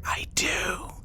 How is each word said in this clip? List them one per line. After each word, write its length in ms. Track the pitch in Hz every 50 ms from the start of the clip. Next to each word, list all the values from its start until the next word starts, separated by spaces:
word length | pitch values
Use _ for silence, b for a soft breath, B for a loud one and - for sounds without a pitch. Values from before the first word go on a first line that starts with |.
| -
I 220 | - - - - - -
do. 560 | - - - - - - - - - - - - -